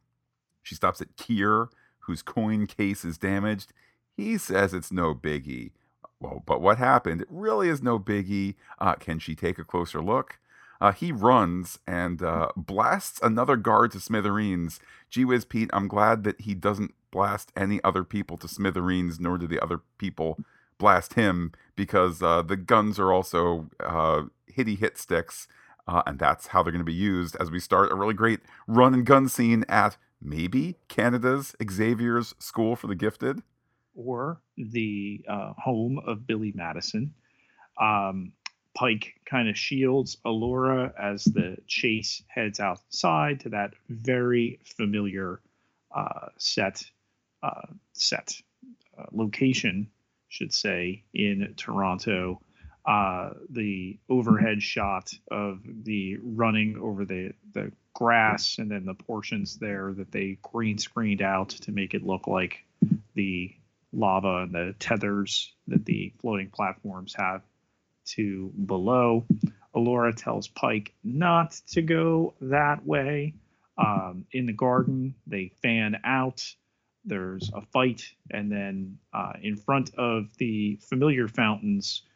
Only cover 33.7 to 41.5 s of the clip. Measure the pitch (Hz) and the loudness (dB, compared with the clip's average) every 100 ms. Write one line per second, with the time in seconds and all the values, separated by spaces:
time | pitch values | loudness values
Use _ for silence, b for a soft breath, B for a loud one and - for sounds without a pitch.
33.7 | _ _ - 120 120 139 165 _ - 110 | _ _ -12 -8 -6 -6 -8 _ -14 -8
34.7 | 117 110 104 101 104 - 107 101 104 - | -4 -4 -4 -6 -8 -8 -8 -8 -6 -4
35.7 | 117 117 135 - 107 127 110 107 98 85 | -2 -2 -4 -6 -8 -4 -4 -4 -6 -8
36.7 | 78 - 107 139 - b b b b b | -8 -6 -6 -6 -8 b b b b b
37.7 | - 110 107 98 95 92 - - - _ | -2 0 2 0 -4 -8 -14 -20 -20 _
38.7 | - 131 110 - - - 131 113 101 - | -2 0 0 -4 -16 -4 0 0 -2 -2
39.7 | 139 131 135 101 - 117 113 120 127 131 | 2 2 2 0 -4 -2 -2 0 0 2
40.7 | 131 127 - 101 101 - 107 90 | 2 -2 -4 -4 0 2 2 0